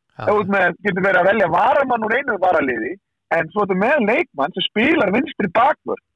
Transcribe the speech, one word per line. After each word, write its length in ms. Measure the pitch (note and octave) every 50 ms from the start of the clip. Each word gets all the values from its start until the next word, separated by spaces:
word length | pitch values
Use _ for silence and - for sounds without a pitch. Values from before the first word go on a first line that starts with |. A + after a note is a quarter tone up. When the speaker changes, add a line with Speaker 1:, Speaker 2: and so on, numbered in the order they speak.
| _ _ _ -
Speaker 1:
Já. 0 |
Speaker 2:
Ef 80 | G#2+ -
þú 140 | G#3 G#3
ert 100 | G#3 F#3
með, 240 | G3+ G3 F#3 F3 F3 -
getur 240 | - G#3 F3 F#3 F3+ G3
verið 140 | F#3 F3+
að 80 | F3 F#3+
velja 180 | G3+ A3+ F#3+ E3
varamann 560 | E3 F3 G#3 B3 D4 - C#4+ B3 B3 A3+ A3
úr 120 | G#3 A3+ C4
einu 180 | C#4+ C#4 G#3+ F#3
varaliði, 540 | F3+ F#3 E3+ D#3 D3 C3+ B2 A2+ G#2+ - F#3+ G3 _ _ _ _ _ -
en 180 | D#3+ E3 E3 D#3+
svo 140 | - G#3 G#3
ertu 160 | F#3+ F#3+ F#3
með 240 | G3+ B3 D#4 D4+ G#3+
leikmann 480 | G3+ A#3 D#4 - - _ C#3 C3+ D#3+
sem 160 | - G3 - -
spilar 460 | - G#3 A3+ D4 E4+ D#4 A3 F#3+ F#3
vinstri 320 | A#3+ D#4 - - - G3+ F3
bakvörð. 560 | - A3 A#3+ D4 D#4 - - - - - - _ _